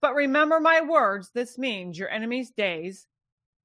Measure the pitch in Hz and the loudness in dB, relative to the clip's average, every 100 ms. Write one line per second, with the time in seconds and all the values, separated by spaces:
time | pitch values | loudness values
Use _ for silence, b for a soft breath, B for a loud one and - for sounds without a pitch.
0 | 285 277 285 285 311 320 320 330 302 320 | 0 2 2 2 4 4 4 4 4 2
1 | 214 196 185 240 240 - 262 202 180 165 | 2 -2 -6 -8 -8 -6 -6 -6 -8 -10
2 | 196 220 226 247 240 - 196 165 175 190 | -8 -6 -4 -6 -6 -4 -2 -4 -8 -12
3 | _ _ _ _ _ _ | _ _ _ _ _ _